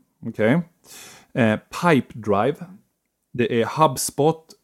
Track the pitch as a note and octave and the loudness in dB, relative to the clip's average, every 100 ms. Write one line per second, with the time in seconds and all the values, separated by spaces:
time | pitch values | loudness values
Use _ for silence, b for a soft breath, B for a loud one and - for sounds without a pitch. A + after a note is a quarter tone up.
0 | _ _ A#2 A2 A2 D#3+ E3 _ B B | _ _ -14 -2 2 2 -2 _ B B
1 | B B B - A2 G#2+ _ - F3 C#3 | B B B 0 0 0 _ -2 2 2
2 | - A#2 G#2 G2+ B2 E3 E3+ F#3+ _ _ | 0 -12 -2 0 0 -4 -14 -20 _ _
3 | _ _ _ A#2+ A#2+ A#2+ G#2+ C#3+ D#3 C3+ | _ _ _ -4 -2 0 -2 2 0 0
4 | - - D3+ D#3+ _ - | -8 0 0 0 _ -20